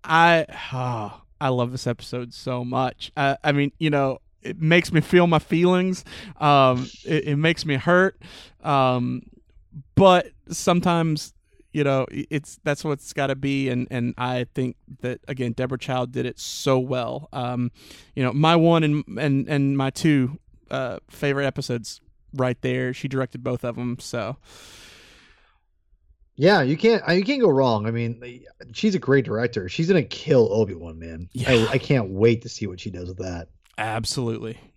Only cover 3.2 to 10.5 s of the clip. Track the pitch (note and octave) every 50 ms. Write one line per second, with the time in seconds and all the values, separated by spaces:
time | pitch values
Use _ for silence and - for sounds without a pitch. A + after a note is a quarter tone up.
3.2 | C#3+ C#3 C3+ - - D#3 C#3+ C#3+ C#3+ C#3+ _ _ D#3+ D#3 D3 C#3+ C#3 C3+ C3 -
4.2 | _ _ _ _ _ A2+ - - D#3 D#3 E3+ F3+ E3 - - D#3+ - - - F3+
5.2 | F3 E3+ E3 D3+ - - - E3 F3 F3+ F#3 F3+ F#3 F#3 F#3 - - - - -
6.2 | - G#3 - - D3+ D3 C#3+ C#3 C3+ C3 B2+ B2+ C3 B2 - - - - E3 D3+
7.2 | - D3+ C#3+ C#3+ D#3 E3 E3 - - D#3 C#3 C3 - F3 F3+ F3+ F#3+ F#3+ - _
8.2 | - - - - - - _ _ - - C#3+ C#3 C3 B2+ B2+ B2 B2 B2 B2+ B2
9.2 | - - - _ _ _ _ - _ _ - D3+ - _ _ - G3 F#3+ F3+ F3+
10.2 | - - _ _ _ -